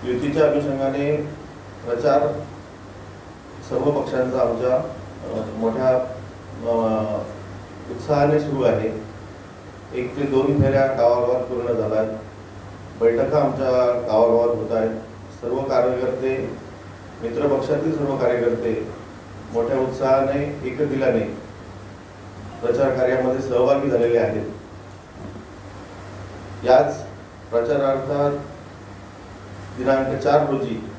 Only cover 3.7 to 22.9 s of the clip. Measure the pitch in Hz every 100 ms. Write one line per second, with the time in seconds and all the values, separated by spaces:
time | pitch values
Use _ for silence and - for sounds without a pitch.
3.7 | 127 143 147 - 131 123 131 117 117 127
4.7 | 127 - - - - 120 113 107 110 113
5.7 | 127 127 127 - - - - - 107 117
6.7 | 117 110 110 107 101 - - - - -
7.7 | - - 120 - 143 147 151 147 131 120
8.7 | 104 110 110 - - - - - - -
9.7 | - - 127 123 139 139 135 139 147 135
10.7 | 135 135 123 120 120 123 127 123 123 120
11.7 | 110 107 107 107 - - - - - -
12.7 | - - - 117 117 135 147 139 - 135
13.7 | 127 123 104 101 107 117 117 120 117 107
14.7 | 113 113 113 - - - - 127 131 135
15.7 | 131 123 127 127 127 131 131 - - -
16.7 | - - - - - 113 - - 139 -
17.7 | 147 160 147 139 131 120 120 120 113 117
18.7 | 110 - - - - - - - 117 117
19.7 | 135 131 - 135 135 135 139 147 - 131
20.7 | 135 143 131 131 113 101 - - - -
21.7 | - - - - - - - - - -
22.7 | - 135